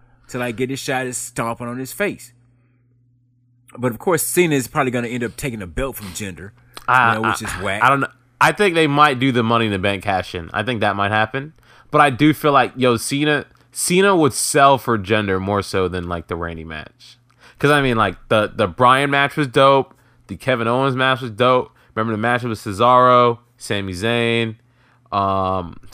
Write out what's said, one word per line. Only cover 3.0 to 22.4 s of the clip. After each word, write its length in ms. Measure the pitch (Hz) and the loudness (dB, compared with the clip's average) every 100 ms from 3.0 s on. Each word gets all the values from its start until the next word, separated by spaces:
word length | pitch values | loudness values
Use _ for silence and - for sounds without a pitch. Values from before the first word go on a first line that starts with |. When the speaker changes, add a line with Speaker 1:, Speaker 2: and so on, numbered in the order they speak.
| _ _ _ _ _ _ _ - | _ _ _ _ _ _ _ -6
Speaker 1:
But 140 | 123 | -6
of 80 | 110 | -4
course, 260 | - 165 - | -2 -2 0
Cena 300 | - 175 139 | 0 2 0
is 140 | 113 | -2
probably 220 | 156 131 | -2 -2
gonna 180 | 120 120 | -2 -4
end 160 | 120 117 | -6 -8
up 100 | - | -8
taking 260 | 147 113 | -8 -8
a 60 | 90 | -10
belt 300 | 80 135 117 | -8 -8 -8
from 100 | 101 | -12
Jinder, 440 | 87 101 80 98 - _ - - | -12 -12 -12 -18 -20 _ -10 0
Speaker 2:
I, 280 | 127 117 110 | 2 4 2
Speaker 1:
you 40 | |
know, 80 | 107 | -2
which 140 | 101 | -4
Speaker 2:
I, 140 | 107 90 | -6 -8
Speaker 1:
is 40 | |
whack. 220 | 98 101 | -6 2
Speaker 2:
I 60 | 120 | 2
don't 100 | 139 | 2
know. 80 | 135 _ _ - | -2 _ _ 0
I 140 | 147 | 2
think 200 | 160 208 | 2 2
they 140 | 165 156 | 2 2
might 320 | 143 147 127 | 6 4 4
do 140 | 135 | 0
the 100 | 123 | 2
Money 220 | 113 117 110 | 2 2 2
in 60 | |
the 60 | 98 | 0
Bank 240 | 101 98 | 0 -2
cash 300 | 104 92 - | -2 -2 -4
in. 160 | 90 82 | -10 -8
I 100 | 95 | -6
think 160 | 107 117 | -4 -2
that 160 | 104 98 | -2 0
might 160 | 101 | 0
happen. 400 | 107 110 135 147 - _ - - | 0 0 -4 -10 -16 _ -20 -2
But 80 | 147 | 2
I 100 | 147 | 2
do 240 | 120 151 | 4 2
feel 200 | - 151 | 2 2
like, 180 | 139 113 127 | 2 2 0
yo, 180 | 127 117 | 0 0
Cena, 480 | - 143 151 143 - _ _ | -2 -2 0 -2 -4 _ _
Cena 420 | - - 185 202 180 | -8 -2 2 4 4
would 160 | 143 | 2
sell 440 | - - 147 139 131 | 0 0 4 4 4
for 200 | - 113 | 0 -2
Jinder 440 | 92 110 101 95 | 0 -2 0 -2
more 200 | 95 101 | -2 -2
so 260 | 95 98 92 | -2 -2 -2
than, 180 | 90 87 | -4 -6
like, 200 | 87 - | -8 -8
the 80 | 85 | -8
Randy 260 | 85 82 | -8 -10
match. 540 | 80 78 - _ - _ _ _ - - | -12 -14 -14 _ -20 _ _ _ -20 -2
'Cause, 120 | 139 | 0
I 100 | 147 | 2
mean, 140 | 135 113 | 2 0
like, 180 | 104 85 - | 0 -2 0
the, 220 | 110 104 | 0 0
the 140 | - 101 | -2 -2
Bryan 420 | 82 123 131 143 | 2 4 4 2
match 260 | 139 139 - | 2 0 -2
was 100 | 139 | 0
dope. 460 | 143 139 139 127 _ _ _ - | 4 4 4 0 _ _ _ -16
The 80 | 98 | -8
Kevin 300 | - 123 117 | -2 0 0
Owens 280 | 123 135 127 | 0 0 0
match 260 | 131 127 | 0 -2
was 100 | 123 | -4
dope. 400 | 104 123 127 - _ _ - | 0 2 2 -2 _ _ -4
Remember 160 | 113 | -4
the 40 | 107 | -2
match 260 | 117 123 | 0 0